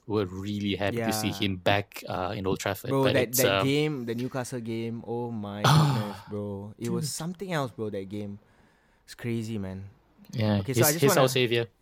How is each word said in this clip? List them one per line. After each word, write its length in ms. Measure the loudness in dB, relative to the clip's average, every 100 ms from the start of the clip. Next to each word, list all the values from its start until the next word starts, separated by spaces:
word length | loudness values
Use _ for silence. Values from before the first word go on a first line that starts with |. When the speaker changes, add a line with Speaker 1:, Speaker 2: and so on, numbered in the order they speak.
| -2
Speaker 1:
were 180 | 0 0
really 480 | -4 -6 -2 0
happy 240 | 0 0 0 -2
to 80 |
see 140 | 0 -2
Speaker 2:
Yeah. 80 | -2 -2
Speaker 1:
him 40 | 0
back, 440 | 2 2 0 -10 -8
uh, 240 | -4 -4 -2
in 120 | -2
Old 80 | 0
Trafford. 320 | 0 -4 -2
Speaker 2:
Bro, 140 | 2
Speaker 1:
But 100 | 4
Speaker 2:
that, 140 | 4 2
Speaker 1:
it's, 140 | 2 4
Speaker 2:
that 160 | 4
Speaker 1:
um, 60 | 4
Speaker 2:
game, 380 | 2 0 -2 -4
the 60 | -4
Newcastle 460 | -4 -4 -6 -6
game, 400 | -6 -4 -4 -6 -6
oh 240 | -6 -4
my 320 | -6 -6 0 6
Speaker 1:
Ah, 120 | 6
Speaker 2:
goodness, 400 | 6 2 -2 -8 -8
bro. 400 | -6 -6 -8 -10 -8
It 100 | -4
was 160 | -2 -4
Speaker 1:
dude. 80 |
Speaker 2:
something 380 | -6 -8 -8 -4
else, 160 | -2 -2
bro, 220 | -4 -6
that 180 | -6 -6
game. 300 | -8 -8 -12 _ _ _ _ _ _ -20
It's 80 |
crazy, 460 | -10 -6 -4 -4 -6
man. 240 | -6 -8 -12 -18 _ _ -12
Speaker 1:
Yeah, 340 | -2 2 2 2
Speaker 2:
Okay, 80 |
so 60 | 2
Speaker 1:
he's, 80 | 4
Speaker 2:
I 40 | 6
just 40 | 4
Speaker 1:
he's 40 |
Speaker 2:
wanna 80 | 6
Speaker 1:
our 80 | 6
savior. 380 | 4 2 2 -2 _